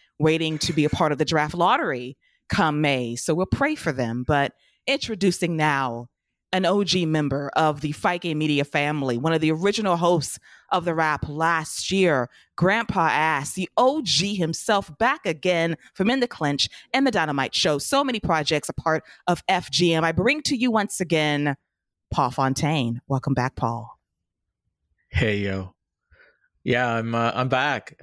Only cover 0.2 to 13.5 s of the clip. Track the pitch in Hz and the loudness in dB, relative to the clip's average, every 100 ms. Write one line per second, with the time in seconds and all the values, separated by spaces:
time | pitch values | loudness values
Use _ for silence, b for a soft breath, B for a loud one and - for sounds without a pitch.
0.2 | 156 160 160 156 - 156 147 - 160 139 | 2 2 0 -2 -2 0 0 2 0 0
1.2 | 151 160 151 175 175 262 262 131 123 139 | 0 0 0 2 2 2 0 -4 -8 -14
2.2 | _ _ _ - 165 147 151 135 120 117 | _ _ _ 0 2 2 2 0 -2 -6
3.2 | - 160 185 - 285 302 - 135 120 117 | -2 0 0 0 0 -2 -4 -2 -2 -2
4.2 | 123 147 139 - _ _ - 277 - 208 | 0 0 0 -4 _ _ -4 -4 -4 0
5.2 | 190 - 170 165 151 139 131 117 120 _ | 0 2 -2 0 0 2 -2 -4 -12 _
6.2 | _ _ _ 185 180 202 196 190 165 156 | _ _ _ 0 2 2 2 0 2 0
7.2 | 147 139 143 - 156 151 151 151 196 180 | 0 -2 -2 2 2 0 -4 -2 -2 -2
8.2 | 175 151 156 143 143 151 143 151 131 120 | -2 -2 0 0 0 0 0 0 -2 0
9.2 | 147 165 156 160 196 214 208 170 175 175 | 0 2 2 2 0 0 0 2 2 2
10.2 | - - b b b 185 170 160 156 147 | 0 -10 b b b -2 -2 0 0 0
11.2 | - 147 160 165 160 - - 196 180 143 | -4 -2 0 0 -2 -8 -2 2 4 2
12.2 | 120 b b - 175 214 226 190 160 127 | 0 b b 0 2 2 0 0 2 2
13.2 | 156 147 143 | 2 0 -4